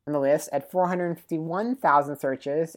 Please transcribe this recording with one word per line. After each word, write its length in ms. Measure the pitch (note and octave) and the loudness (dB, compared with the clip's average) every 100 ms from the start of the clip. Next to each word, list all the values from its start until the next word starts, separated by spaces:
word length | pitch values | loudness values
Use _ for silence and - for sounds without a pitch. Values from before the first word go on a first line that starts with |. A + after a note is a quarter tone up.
| - | -4
on 40 | |
the 60 | D3 | 0
list 300 | C#3 D3+ - | 2 2 0
at 160 | C#3+ - | -6 -2
four 200 | F#3 F3+ | 0 0
hundred 260 | F3+ F3 E3+ | 0 -2 -6
fifty-one 600 | - E3 E3 F3 A#3 C4 | -6 -6 -4 -4 -4 0
thousand 420 | D#3+ D3 C#3 C#3+ | 4 4 2 -2
searches 580 | C#3 C3 C#3+ D3+ E3 | -4 -4 -2 -2 -2